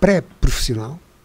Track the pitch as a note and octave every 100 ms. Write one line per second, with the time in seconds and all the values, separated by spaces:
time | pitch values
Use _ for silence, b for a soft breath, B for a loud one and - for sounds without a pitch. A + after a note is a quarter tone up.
0 | F#3 F#3+ - - - - - A2 A2 E3
1 | _ _